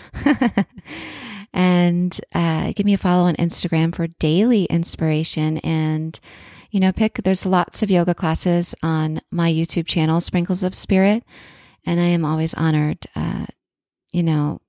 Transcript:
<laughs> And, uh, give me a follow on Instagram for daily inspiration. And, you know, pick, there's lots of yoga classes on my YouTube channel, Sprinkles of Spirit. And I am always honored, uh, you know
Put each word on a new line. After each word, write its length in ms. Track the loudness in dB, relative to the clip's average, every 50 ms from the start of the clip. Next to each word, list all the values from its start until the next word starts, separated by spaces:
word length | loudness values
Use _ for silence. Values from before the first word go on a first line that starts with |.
| -20 -16 -10 -2 0
<laughs> 340 | 0 0 2 0 -2 0 -2 -4 _ -6 -20 -18 -16 -16 -16 -14 -16 -16 -16 -16 -16 -16 -16 -16 _
And, 680 | -2 0 2 4 4 4 2 2 2 0 -2 -2 -4 -6 -10 _ -4
uh, 380 | -2 0 0 0 -2 -4 -4 -4
give 100 | -2 0
me 80 | 0 0
a 40 | 0
follow 260 | 2 2 2 4 4
on 100 | 2 2
Instagram 580 | 0 0 -2 0 -2 -2 0 2 0 0 0 0
for 120 | -4 -6
daily 600 | -6 -4 -2 0 2 2 4 4 4 4 2 2
inspiration. 920 | 0 0 -2 0 -2 -2 -2 0 0 0 0 -2 -4 -4 -2 -2 -2 -2 -2
And, 600 | -2 -2 -2 0 0 0 -2 -2 -4 -6 -10 -14 _ -20 -20 -20 -20 -20 -20 -20 -14 -4
you 80 | -2 2
know, 140 | 2 2
pick, 220 | 2 2 0 0 -2
there's 320 | -2 0 0 0 0 0
lots 360 | 2 2 2 0 0 -2 -2
of 80 | 0 2
yoga 240 | 2 2 4 2 0
classes 600 | 0 0 -2 -2 0 0 2 2 2 0 -2 -4 -2
on 400 | -2 -2 0 0 0 -2 -4 -6 -10 -6
my 200 | -2 0 0 2
YouTube 360 | 2 0 -2 -2 -2 -4 -4
channel, 340 | -2 0 0 2 2 2 2
Sprinkles 420 | 0 0 0 0 0 0 -2 -2
of 120 | -2 -2 -2
Spirit. 500 | -2 0 2 4 4 4 4 2 0 -4 _ -20 -20 -20 -20 -20 -20 -20 -20 _ _ -4
And 140 | -2 0 2
I 40 | 2
am 200 | 2 2 2 0
always 300 | 0 0 -2 -2 -2 -2
honored, 520 | 0 0 2 2 2 2 0 -2 -6 -10 -12 -8
uh, 300 | -6 -6 -4 -6 -6 -8 -10 -14 _ _ _ _ _ _ _ _ _ _ _
you 100 | -4 -2
know 380 | 0 2 2 0 0 -2 -4 -6 _